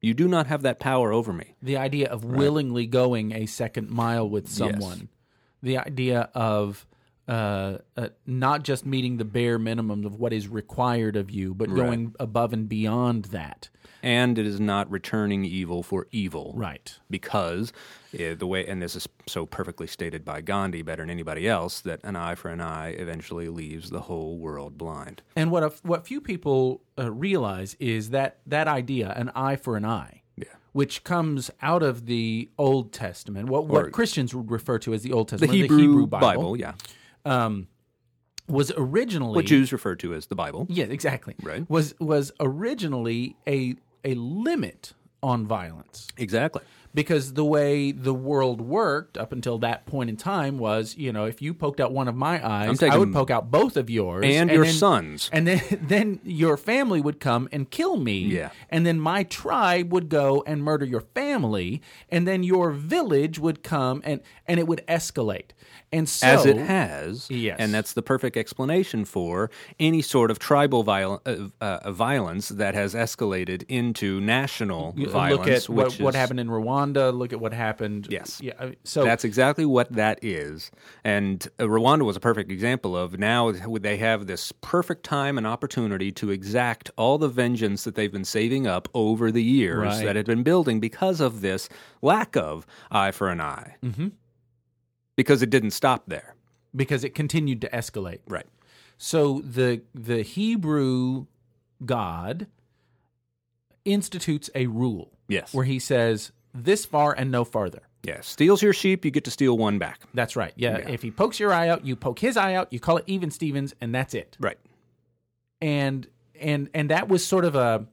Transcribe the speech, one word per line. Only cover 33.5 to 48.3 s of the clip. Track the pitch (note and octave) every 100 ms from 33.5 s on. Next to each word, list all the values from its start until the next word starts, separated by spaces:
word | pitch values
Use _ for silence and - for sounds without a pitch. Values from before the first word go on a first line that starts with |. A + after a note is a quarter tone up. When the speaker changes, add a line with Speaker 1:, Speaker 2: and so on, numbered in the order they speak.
Speaker 2:
what, | C3+ D3+
what | A2 D#2+
Speaker 1:
Or |
Speaker 2:
Christians | - A#3 - B2
would | B2+ A2+
refer | A2+ - A#2
to | -
as | A2
the | A#2
Old | B2+ A2
Speaker 1:
the | G#2+
Speaker 2:
Testament, | D#3
or | F#3+
Speaker 1:
Hebrew | D3 D3+
Speaker 2:
the |
Hebrew | D3 C#3+ G#2+
Bible, | G2+ A#2+
Speaker 1:
Bible, | F#2 - A#2
yeah. | - - - - - _ D3
Speaker 2:
um, | C3 A2+ G#2 F2+ _ _ _ _ _ _ - -
was | C#3 C#3+ -
originally | C3 E3 A#3+ F3+ B2 A2
Speaker 1:
What |
Jews | G2+ C#3+ C3
refer | B2+ - F2
to | E2+
as | D#2+ -
the | F#2+
Bible. | D#2 D#2 F3+
Speaker 2:
Yeah, | F3 A#2
exactly. | C#3 D3 C3+ - -
Speaker 1:
Right. | - D#2+ E3+
Speaker 2:
Was, | D#3+ D3+ -
was | D#3 D3+ C#3 -
originally | C3+ C#3 A3+ C4 F3 C3 A#2 A#2 B2+ - -
a, | C#3 B2+ B2+ _ _
a | C#3
limit | B2 A#2 F3 B3 E4+ G#2 - - - _ _
on | C#3 A#2+ G#2+
violence. | G#2+ F2 D#2+ - - - -
Speaker 1:
Exactly. | A2+ A2 D3+ - - - -
Speaker 2:
Because | D3 D3 D#3+ C3+
the | C3
way | D3+ D3+ C#3+ C#3+ C#3
the | C#3 C3
world | C3 C3